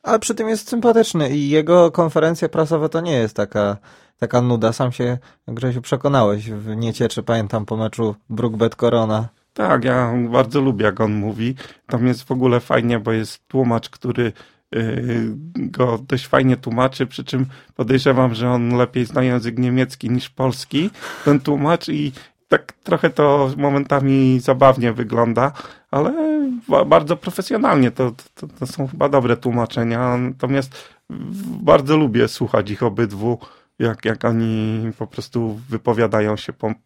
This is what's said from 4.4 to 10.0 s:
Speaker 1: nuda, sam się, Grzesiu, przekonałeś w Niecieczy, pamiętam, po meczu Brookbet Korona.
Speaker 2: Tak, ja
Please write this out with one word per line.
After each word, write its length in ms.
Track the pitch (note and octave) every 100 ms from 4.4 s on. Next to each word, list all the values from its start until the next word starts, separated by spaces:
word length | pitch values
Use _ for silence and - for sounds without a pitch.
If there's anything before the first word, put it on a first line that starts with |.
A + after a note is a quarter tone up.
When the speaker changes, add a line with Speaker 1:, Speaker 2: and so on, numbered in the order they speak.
Speaker 1:
nuda, 320 | B2 A#2+ A2
sam 200 | A#2 B2+
się, 260 | - B2 B2 - _ -
Grzesiu, 340 | A#2 B2+ B2
przekonałeś 680 | - C3 C#3+ C#3+ G#2+ G#2 A2
w 260 | G#2+ G#2+ A2
Niecieczy, 460 | A#2 A2 A#2 -
pamiętam, 440 | - A2+ G2+ A2+ G#2
po 100 | A2
meczu 380 | A2 - A2 G#2 _
Brookbet 460 | A2+ A#2 A2 A2+ -
Korona. 520 | A#2 A#2 A2 G#2+ A2+ _ _
Speaker 2:
Tak, 300 | - G#3 C3+
ja 300 | B2+ B2